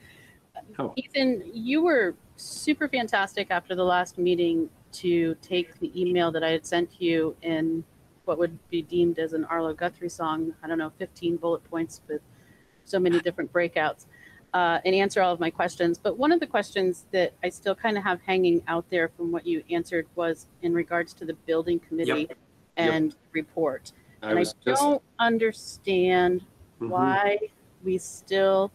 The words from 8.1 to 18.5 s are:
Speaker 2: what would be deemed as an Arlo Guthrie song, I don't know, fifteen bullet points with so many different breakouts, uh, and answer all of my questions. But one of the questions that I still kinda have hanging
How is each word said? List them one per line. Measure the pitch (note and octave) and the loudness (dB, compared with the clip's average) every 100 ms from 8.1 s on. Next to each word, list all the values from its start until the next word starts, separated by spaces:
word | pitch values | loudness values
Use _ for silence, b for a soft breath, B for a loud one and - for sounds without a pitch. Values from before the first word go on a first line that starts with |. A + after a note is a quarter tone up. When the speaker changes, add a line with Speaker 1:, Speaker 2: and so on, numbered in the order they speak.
| _ - | _ -4
Speaker 2:
what | D#3+ | -2
would | E3+ E3 - | -2 -4 -8
be | E3+ | -8
deemed | D#3 F3 E3+ E3 | -4 0 2 2
as | D#3+ | -2
an | D#3+ D#3 | -2 -2
Arlo | E3 E3 | -2 -2
Guthrie | D#3 F3 E3+ F3 | -2 -6 -6 -10
song, | - E3 D#3 E3 D#3+ | -6 -4 -2 -4 -8
I | D#3+ | -6
don't | E3 | -6
know, | D#3 - | -6 -8
fifteen | F#3 - E3+ E3+ | -12 -6 -4 -2
bullet | E3+ E3+ - | -2 -4 -4
points | E3 E3 - - | -6 -6 -8 -10
with | D3+ _ b b b b b - | -10 _ b b b b b -4
so | G3 | 0
many | F3+ E3+ | 4 2
different | E3+ E3+ D3+ | 0 -4 -2
breakouts, | F3 E3+ E3+ D#3 - - B B B _ | 0 0 0 0 -2 -14 B B B _
uh, | F3+ F3 E3+ F3+ | 0 2 2 2
and | F#3+ | 2
answer | G3 - | 2 2
all | F#3 | 2
of | E3+ | 2
my | E3+ | -2
questions. | - F3+ - F3 E3+ | 0 -2 0 0 0
But | G#3+ - | -2 2
one | C#4+ | 4
of | E4+ | 4
the | D#4 | 2
questions | - G3+ G3+ F#3 F3+ - | -2 -2 0 -2 -2 -2
that | F#3+ E3 - | 0 0 0
I | F3+ | -6
still | - G3+ F#3+ | -4 -4 -2
kinda | A3+ G#3 | 0 0
have | G3 F3+ | -2 -4
hanging | - F#3+ F3+ | -2 2 4